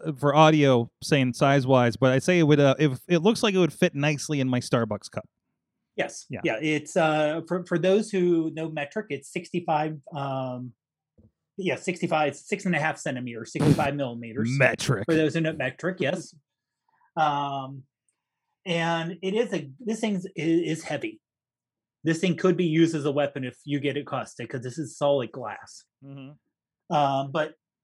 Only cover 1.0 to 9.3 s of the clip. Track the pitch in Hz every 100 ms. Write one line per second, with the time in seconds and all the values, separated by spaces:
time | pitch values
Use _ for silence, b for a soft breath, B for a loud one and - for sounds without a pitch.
1 | - 147 127 - 143 139 127 131 120 107
2 | 131 131 - 180 151 147 139 135 151 131
3 | - 175 185 240 226 190 165 - 175 143
4 | 147 147 - 147 131 123 - 123 113 101
5 | - - - _ _ _ _ _ _ -
6 | - - - 196 160 113 156 151 147 185
7 | 156 151 151 160 160 180 175 170 185 202
8 | 220 190 180 165 160 147 160 156 143 220
9 | 214 135 -